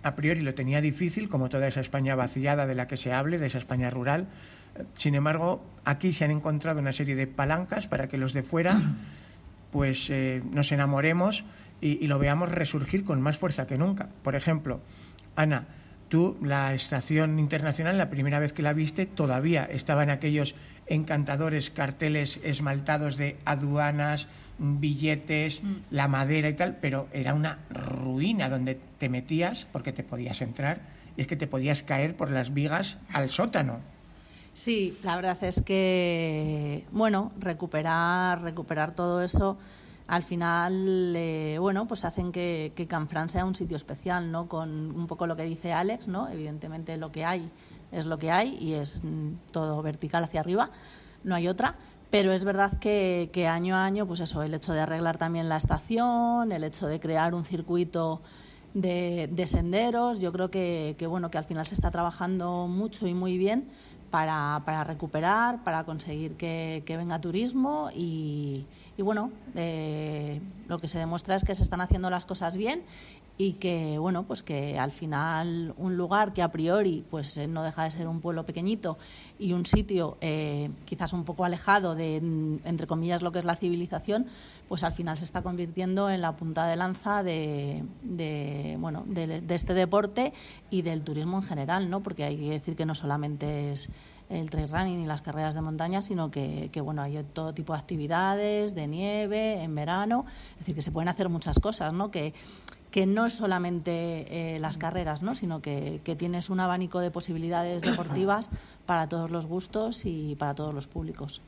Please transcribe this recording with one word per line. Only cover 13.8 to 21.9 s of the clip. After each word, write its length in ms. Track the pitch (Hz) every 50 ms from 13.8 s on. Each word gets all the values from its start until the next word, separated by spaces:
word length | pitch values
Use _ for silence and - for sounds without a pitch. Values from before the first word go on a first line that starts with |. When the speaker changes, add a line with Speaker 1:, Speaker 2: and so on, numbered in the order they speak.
| 160 190 196 196 - - - - -
Speaker 1:
Por 120 | 139 135
ejemplo, 440 | 139 - 170 160 151 151 139 123 - - - - - - - - - - - -
Ana, 300 | - 156 156 147 123 - - - - - - - - - -
tú, 280 | - 160 170 - - -
la 320 | 143 143 139 139 139 135 135
estación 640 | 131 - - 147 131 - - 156 156 156 156 156 156
internacional, 580 | 151 147 160 151 147 156 143 - 160 165 190
la 120 | 196 170 -
primera 300 | - 139 135 139 143 143
vez 140 | 151 147 147
que 80 | -
la 120 | 151 147 151
viste, 320 | 156 156 151 156 - 190
todavía 600 | 196 - - 160 135 127 127 139 165 170 147 -
estaban 440 | - - 131 - - 151 143 147 143
aquellos 460 | 143 135 160 151 151 151 143 139 - - - - - - -
encantadores 840 | - - 156 156 156 151 147 143 143 143 139 160 160 151 151 139 -
carteles 680 | - - 147 135